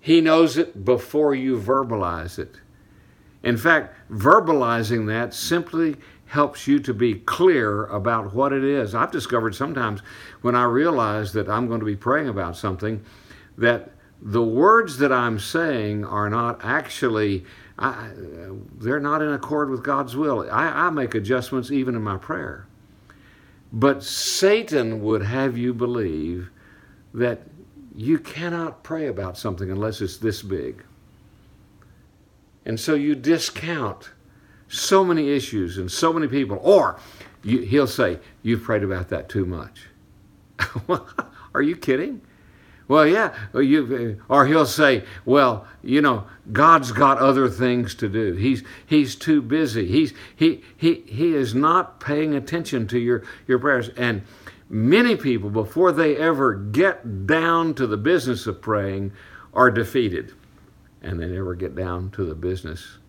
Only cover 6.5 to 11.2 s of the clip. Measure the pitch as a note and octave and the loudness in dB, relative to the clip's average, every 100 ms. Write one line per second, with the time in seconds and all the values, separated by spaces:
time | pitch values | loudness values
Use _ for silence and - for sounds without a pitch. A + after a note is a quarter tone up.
6.5 | - - C#3+ C#3 G#2+ A#2+ G#2 - - F#3 | -2 0 0 0 0 0 0 -4 2 4
7.5 | D3+ A2 G2+ G#2+ G2+ G#2+ A2+ G2+ G#2+ C#3 | 4 0 -2 -4 -4 -2 -2 -2 -2 0
8.5 | C3+ C3+ C#3+ G#2+ A2+ D3 D#3 - A#2+ A2+ | 0 0 0 -2 -2 -2 -2 -2 -2 -2
9.5 | F#2+ C#3 C#3 A2+ G2+ - - - - A#2+ | -4 -6 -2 -4 -4 -12 -20 -20 -4 0
10.5 | B2 A#2+ B2 E3 C#3+ G#2+ G#2+ | 2 2 2 2 0 0 -2